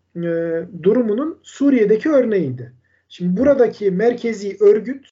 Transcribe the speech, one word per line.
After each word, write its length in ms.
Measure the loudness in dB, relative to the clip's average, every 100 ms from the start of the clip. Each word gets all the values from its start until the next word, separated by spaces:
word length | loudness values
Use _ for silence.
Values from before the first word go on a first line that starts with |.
| _ -8
e, 460 | -4 -4 -4 -6 -8 -2
durumunun 540 | 0 2 0 -2 -4 -8
Suriye'deki 680 | -16 -2 0 2 2 2 2
örneğiydi. 640 | 2 2 0 -2 -8 -14 -20 _ _ _
Şimdi 280 | -6 -4 0
buradaki 540 | 2 4 2 0 -2
merkezi 640 | 0 0 0 -4 -6 -8 2
örgüt, 500 | 4 4 0 -10 -16